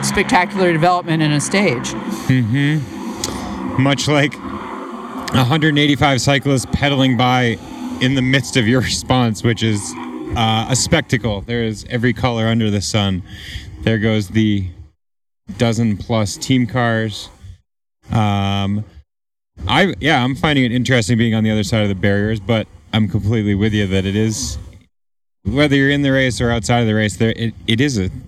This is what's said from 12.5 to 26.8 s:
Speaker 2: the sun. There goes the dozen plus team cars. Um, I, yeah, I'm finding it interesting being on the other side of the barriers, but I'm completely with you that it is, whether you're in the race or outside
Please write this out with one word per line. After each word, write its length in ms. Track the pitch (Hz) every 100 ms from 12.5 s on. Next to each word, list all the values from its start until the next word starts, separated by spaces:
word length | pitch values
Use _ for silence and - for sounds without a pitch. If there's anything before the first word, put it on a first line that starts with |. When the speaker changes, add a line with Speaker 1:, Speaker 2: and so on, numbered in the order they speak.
| 113 110
Speaker 2:
the 120 | 104
sun. 400 | 95 110 98 92 - - - - - -
There 180 | - 113
goes 300 | 110 107 95
the 400 | 101 110 101 92 82 - _ _ _ _ _ - -
dozen 400 | 117 110 117 98
plus 400 | - 113 104 -
team 300 | - 131 120
cars. 640 | 127 120 113 110 101 - - - - _ _ _ _ -
Um, 720 | 117 107 101 98 98 98 104 107 - _ _ _ _ _ - 82
I, 280 | 131 190 98
yeah, 220 | 127 147
I'm 140 | 123 131
finding 280 | 160 143
it 80 | 123
interesting 440 | 123 120 127 92 120
being 180 | 117
on 100 | 110
the 60 | 110
other 140 | 107
side 180 | 101 113
of 60 | 104
the 60 |
barriers, 460 | 95 101 101 104 110
but 280 | 98 113 - - -
I'm 160 | 110 107
completely 460 | 107 98 117 104
with 200 | 98 110
you 120 | 104 98
that 200 | 95 95
it 100 | 101
is, 400 | 110 104 - - - - _ _ _ _ _ _
whether 340 | - 127 151 139
you're 140 | 139
in 120 | 143
the 80 | 139
race 300 | 135 131 117
or 100 | 120
outside 300 | 117 101 120